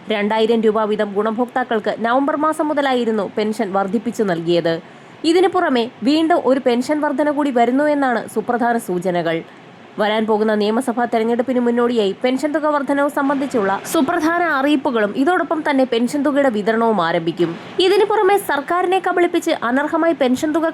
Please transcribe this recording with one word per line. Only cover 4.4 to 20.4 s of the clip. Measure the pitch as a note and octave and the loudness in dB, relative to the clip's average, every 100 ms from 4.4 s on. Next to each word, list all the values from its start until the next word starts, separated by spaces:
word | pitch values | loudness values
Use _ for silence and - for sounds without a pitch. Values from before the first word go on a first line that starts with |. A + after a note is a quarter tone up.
| E3 E3+ E3 E3 - - - - D#4 | 0 2 2 -2 -6 -20 -20 -6 0
ഇതിനു | E4+ F#4 | 4 4
പുറമെ | F4+ F4 B3+ A#3 - A3 | 2 0 0 -2 -2 0
വീണ്ടും | D4+ D#4+ E4+ - | 2 2 2 2
ഒരു | C4+ B3+ | 2 2
പെൻഷൻ | A#3+ B3+ D4+ | 0 0 -2
വർധന | D4 C4+ D4 C#4+ | -2 0 0 0
കൂടി | C#4+ A#3+ | 0 2
വരുന്നു | A#3 C4 D4+ | 2 2 2
എന്നാണ് | D4 C4+ A3+ - | 2 0 -2 -4
സുപ്രധാന | - G#3 A#3+ A#3 A#3 A3+ | -6 -2 -2 0 -2 -2
സൂചനകൾ. | F3+ F3+ F3 E3 E3 D#3 - - - - - | -4 -2 -2 -2 -4 -6 -18 -20 -20 -18 -4
വരാൻ | G3+ G#3+ A3 | -2 0 0
പോകുന്ന | G#3+ A3 G#3+ | 0 0 0
നിയമസഭാ | G#3 A3+ C4 A#3 A#3+ | 0 -2 -2 -2 -2
തെരഞ്ഞെടുപ്പിന് | A#3 A3+ A#3+ B3 B3 A#3+ | 0 0 -2 -2 0 0
മുന്നോടിയായി | A#3+ A#3+ A#3+ G3+ G3 | 0 0 2 0 0
പെൻഷൻ | B3+ C4 D4+ | -2 -2 -2
തുക | D4+ D4+ | -2 0
വർധനവ് | D4 C#4 C#4 C#4+ D4 | -2 0 0 0 0
സംബന്ധിച്ചുള്ള | C#4 C#4+ C4+ B3+ G3 G3 - | -2 -2 -2 -2 0 -2 -2
സുപ്രധാന | E4 C4+ F4 D#4 E4+ F4 C#4+ | 0 0 0 0 0 0 0
അറിയിപ്പുകളും | C#4 D4 D4+ A#3 G#3 G#3 | 2 0 0 0 0 0
ഇതോടൊപ്പം | C#4 F4+ E4+ D#4+ D#4 | 2 2 0 -2 0
തന്നെ | C#4 B3+ | 0 2
പെൻഷൻ | A#3 A#3+ D4 C#4+ | 0 0 0 0
തുകയുടെ | C#4 C#4 G#3+ | 2 2 0
വിതരണവും | G3+ A3+ A3+ G#3+ E3 | 0 2 2 2 2
ആരംഭിക്കും. | E3+ E3 E3 E3+ E3+ - - F#4 | 0 -2 0 -2 -2 -10 0 2
ഇതിനു | G4+ G#4+ | 4 4
പുറമെ | G#4 F#4+ G4+ G4+ | 2 4 2 0
സർക്കാരിനെ | C#4+ C#4 F4 F#4 F#4+ F#4 | -4 -2 -2 0 0 0
കബളിപ്പിച്ച് | F4+ F4 F4 E4 D#4 A3+ | 0 0 0 -2 -2 0
അനർഹമായി | B3+ D4+ D#4+ E4 E4 | 0 0 0 0 2
പെൻഷൻ | C4 B3+ | 0 0